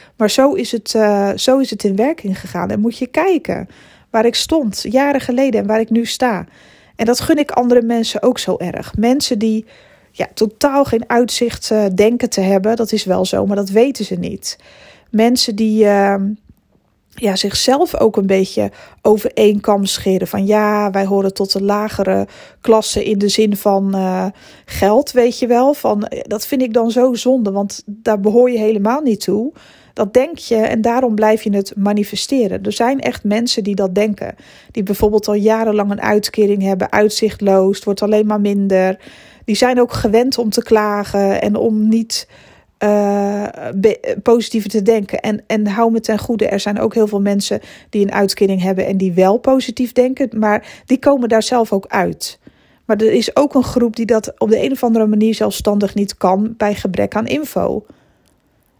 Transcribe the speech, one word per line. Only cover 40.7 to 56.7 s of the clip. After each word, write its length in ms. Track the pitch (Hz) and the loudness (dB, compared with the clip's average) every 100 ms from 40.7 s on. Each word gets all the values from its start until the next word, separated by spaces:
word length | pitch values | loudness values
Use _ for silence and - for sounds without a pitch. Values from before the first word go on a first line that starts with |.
| 220 214 208 202 202 196 196 | 2 2 -2 -2 0 0 0
en 140 | 208 214 | -2 0
om 320 | 233 214 214 | 0 0 2
niet, 400 | 226 226 - - - - _ _ - | 0 -2 -8 -10 -20 -20 _ _ -4
eh, 640 | 208 208 202 202 202 202 208 - 120 196 | 0 2 2 0 -2 -4 -6 -10 -8 0
be-, 420 | 214 - - - | 2 2 -4 -2
positiever 460 | - 233 214 226 202 | 2 2 2 -4 -4
te 120 | 214 | 0
denken. 380 | 196 226 202 - | 2 2 0 -6
En, 240 | 214 208 - | -4 -4 -2
en 200 | 214 208 | -2 0
hou 240 | 202 233 | 0 2
me 80 | 226 | 0
ten 200 | 226 214 | 0 -2
goede, 280 | - 226 214 | -2 -2 -2
er 120 | 196 | -2
zijn 200 | 208 208 | -4 -2
ook 140 | 226 | -2
heel 140 | 226 214 | 0 0
veel 140 | 202 | 0
mensen 380 | 202 202 - 208 - - _ | 0 0 -2 -6 -8 -20 _
die 120 | 208 | -2
een 100 | 202 | 0
uitkering 500 | 202 196 - 196 190 | 0 0 2 0 0
hebben 240 | 185 185 - | 0 -2 -2
en 120 | 196 | -2
die 160 | 190 | 0
wel 240 | 175 190 226 | 2 4 4
positief 540 | 269 262 247 233 247 | 2 0 0 -4 -2
denken, 380 | - 247 262 262 220 | 0 0 0 -4 0
maar 420 | 214 208 - - - | 0 0 -4 -14 -2
die 140 | 254 | 0
komen 300 | - 277 233 | 2 2 2
daar 140 | 226 | 2
zelf 300 | 220 247 220 | 2 0 0
ook 120 | 196 - | -2 -2
uit. 520 | 202 175 165 - - - _ _ _ - | -2 -2 -4 -10 -14 -20 _ _ _ -4
Maar 120 | 208 | 0
er 160 | 220 | 2
is 220 | 240 220 - | 2 2 0
ook 200 | 294 277 | 2 2
een 80 | |
groep 320 | 247 254 233 220 | 0 0 0 0
die 100 | 220 | -2
dat 280 | 220 - - | -2 -2 -4
op 120 | 220 | 0
de 140 | 214 | 0
een 80 | 269 | 0
of 120 | 269 | 0
andere 220 | 240 226 214 | 0 2 2
manier 300 | 208 220 214 | 2 2 0
zelfstandig 600 | 214 - - 208 202 202 | -2 -2 -2 0 0 -2
niet 220 | 202 - | -4 0
kan 360 | 180 190 220 226 | 0 2 -2 -2
bij 180 | 208 | -4